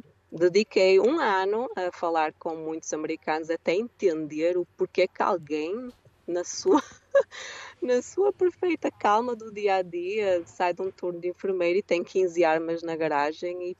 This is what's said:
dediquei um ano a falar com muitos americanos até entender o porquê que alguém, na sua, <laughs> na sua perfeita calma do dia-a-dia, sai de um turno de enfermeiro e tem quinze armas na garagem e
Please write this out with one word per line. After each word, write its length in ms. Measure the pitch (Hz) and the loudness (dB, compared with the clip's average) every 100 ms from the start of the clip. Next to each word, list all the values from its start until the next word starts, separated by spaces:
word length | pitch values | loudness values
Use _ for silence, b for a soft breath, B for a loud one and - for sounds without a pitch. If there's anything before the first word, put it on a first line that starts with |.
| - _ _ | -18 _ _
dediquei 680 | 160 175 180 220 - 190 190 | 0 2 4 2 4 6 6
um 180 | 214 320 | 6 2
ano 480 | 254 190 190 214 240 208 | 2 2 0 -2 -4 -4
a 140 | 180 | -6
falar 400 | - 175 165 156 - | -4 -2 0 0 -2
com 160 | 175 160 | -8 -8
muitos 360 | 160 160 - | -6 -8 -8
americanos 560 | 160 156 160 - 156 160 | -6 -6 -6 -2 -4 -2
até 240 | 165 - | -4 -2
entender 840 | 175 233 - 202 160 156 151 165 180 | -2 -2 -2 0 0 -4 -2 0 0
o 80 | 175 - | -4 -4
porquê 300 | 185 - 185 | -4 0 0
que 140 | - | 0
alguém, 680 | - 185 147 151 156 214 247 - _ _ - | -2 -2 -4 -6 -4 -6 -10 -16 _ _ -8
na 180 | 175 | -6
sua, 360 | 175 - 233 285 | -6 -4 4 4
<laughs> 480 | - - _ 554 - B B B B B | 2 -14 _ 2 2 B B B B B
na 180 | 254 247 | 0 0
sua 300 | - - 403 | -2 0 0
perfeita 580 | - 359 - 370 320 277 | 2 0 0 -2 -2 -4
calma 440 | - 214 208 247 | -2 2 2 2
do 180 | 233 220 | -6 -8
dia-a-dia, 880 | 208 202 190 180 175 175 214 202 180 170 | -2 2 2 0 -6 -6 -2 0 0 -2
sai 260 | - 180 | -2 -2
de 80 | 175 | -2
um 80 | 190 | -6
turno 300 | - 180 175 | -6 -8 -6
de 80 | 180 | -6
enfermeiro 500 | 175 196 185 175 180 | -6 -4 0 0 0
e 40 | |
tem 220 | - 170 | 0 -2
quinze 400 | 170 190 185 165 | 0 0 0 4
armas 380 | 165 160 165 165 | 4 4 0 -4
na 140 | 165 160 | -4 -2
garagem 760 | 160 147 147 156 180 180 180 | 0 0 0 -2 -8 -6 -8
e 60 | 185 | -10